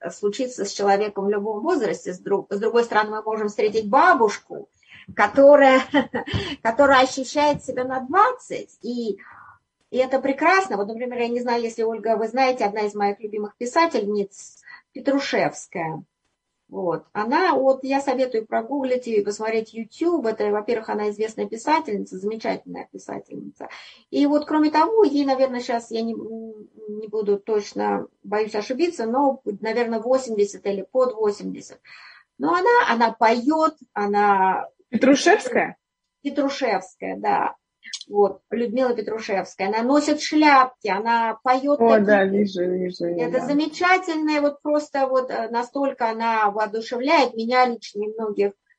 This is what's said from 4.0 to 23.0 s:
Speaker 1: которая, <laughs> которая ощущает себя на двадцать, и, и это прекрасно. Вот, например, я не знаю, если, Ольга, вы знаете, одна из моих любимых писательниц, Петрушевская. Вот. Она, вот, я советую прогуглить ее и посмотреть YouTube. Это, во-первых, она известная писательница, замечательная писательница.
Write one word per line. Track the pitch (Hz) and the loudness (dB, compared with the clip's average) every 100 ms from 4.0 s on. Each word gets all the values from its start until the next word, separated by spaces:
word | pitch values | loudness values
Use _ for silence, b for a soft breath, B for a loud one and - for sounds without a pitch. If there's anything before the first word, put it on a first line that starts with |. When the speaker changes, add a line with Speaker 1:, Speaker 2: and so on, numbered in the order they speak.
| 359 302 214 - - 143 - _ b b - | 6 6 2 0 -12 -16 -16 _ b b -8
Speaker 1:
которая, | - 208 277 277 285 269 262 - | 0 2 8 10 10 8 6 4
<laughs> | 294 - 240 - - 370 277 | 0 0 -4 -6 -6 -6 -6
которая | 226 226 277 262 | -2 4 6 6
ощущает | 262 277 247 294 294 285 | 4 0 -4 0 2 0
себя | - 247 | -4 -6
на | 254 262 | -6 -6
двадцать, | 254 359 494 494 - - - _ | 0 2 2 0 -8 -12 -12 _
и, | 233 240 220 196 B B B B _ _ _ | -8 -6 -6 -6 B B B B _ _ _
и | 240 | -2
это | 254 269 | 0 0
прекрасно. | 269 269 320 381 381 202 | 0 2 4 4 2 -2
Вот, | 208 | -4
например, | 226 254 240 | -6 -6 -4
я | 233 | -2
не | 240 | -2
знаю, | 240 240 | -2 -2
если, | 226 226 | -2 -2
Ольга, | 226 226 214 214 | -4 -2 -2 0
вы | 226 | 0
знаете, | 247 254 247 | 0 0 0
одна | 202 214 | -2 -2
из | 208 | -4
моих | 208 202 202 | -2 -2 -2
любимых | 214 208 208 - | -8 -8 -8 -8
писательниц, | 240 330 330 240 202 208 196 - - - B B _ | -2 0 2 0 -2 -2 -4 -10 -20 -20 B B _
Петрушевская. | 269 277 269 - 254 160 - - 180 165 156 - _ _ _ _ _ _ | -6 -2 0 0 -2 -2 -4 -12 -8 -6 -8 -14 _ _ _ _ _ _
Вот. | 196 180 160 - | -6 -4 -6 -6
Она, | - 240 311 370 | -6 -2 0 2
вот, | 262 269 262 | 2 2 0
я | 262 269 | 0 -2
советую | - 254 254 220 214 | 0 -2 -2 -2 -2
прогуглить | 226 226 277 254 247 233 | -4 -4 -4 -2 -4 -2
ее | 214 | -2
и | |
посмотреть | 196 208 226 226 220 | -2 -4 -4 -4 -4
YouTube. | 226 220 - 339 330 226 | -10 -14 -4 0 0 -2
Это, | 220 208 | -2 -2
во-первых, | 208 214 226 220 | -2 -2 -4 -4
она | 208 208 | -4 -4
известная | 208 220 202 202 | -4 -6 -6 -8
писательница, | 226 294 320 311 202 196 185 | -6 0 0 0 -6 -6 -8
замечательная | 202 226 220 185 180 175 - | -8 -6 -6 -6 -10 -16 -16
писательница. | 196 | -16